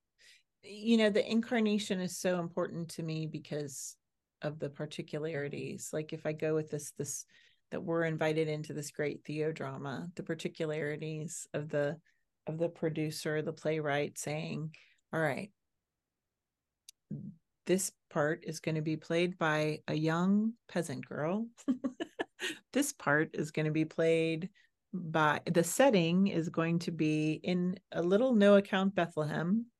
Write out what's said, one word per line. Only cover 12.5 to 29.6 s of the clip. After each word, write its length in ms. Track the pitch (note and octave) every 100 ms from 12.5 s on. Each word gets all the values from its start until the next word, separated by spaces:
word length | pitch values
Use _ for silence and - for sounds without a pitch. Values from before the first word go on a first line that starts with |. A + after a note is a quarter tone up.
| D#3+
the 120 | E3
producer, 720 | - E3 D#3 D#3 D#3 D#3+ D3+
the 100 | D3
playwright 680 | - D#3 D#3 D3+ C#3+ D3 -
saying, 560 | - D3+ E3 D3 D#3 D#3 - _ _
"All 80 | D#3+
right, 300 | D#3 B2+ G3+ _ _ _ _ _ _ _ _ _ _ _ _ _ - _ _ C#3+ - - _ _ -
this 260 | F#3 - - _
part 340 | E3 D3 E3+ -
is 140 | D#3
gonna 220 | - D#3
be 140 | D#3 D#3
played 420 | - E3 F3+ F3+
by 420 | D#3+ D3+ D3+ D3+ -
a 80 |
young 600 | D#3 D#3 E3 F3+ G#3 A3 A#3 -
peasant 380 | F#3 E3 C3 -
girl." 400 | C3+ D3+ G3+ A#3 - -
<laughs> 80 | B3+ B3+ - - - - _ - - _
This 220 | - -
part 360 | - - D3 D#3
is 160 | - D3
gonna 200 | - D#3
be 140 | D#3
played 640 | D#3 - E3 E3 D#3+ D#3+ F#3+ - _ _ _
by, 460 | F#3 E3+ D#3+ D3+ -
the 180 | - E3+
setting 680 | F3 - C4+ G#3 E3 F3+ G3
is 200 | E3+ E3
going 300 | F3+ E3 E3+
to 100 | E3+
be 420 | E3 D#3 D#3 D#3 D#3
in 360 | - F3+ F3+ F3+ _
a 80 | E3
little 340 | E3+ G3+ C4
no 200 | A3+ G3+
account 400 | G3+ G3+ F#3+ G3
Bethlehem, 720 | G3 E3+ - D3+ D#3+ D#3+ A3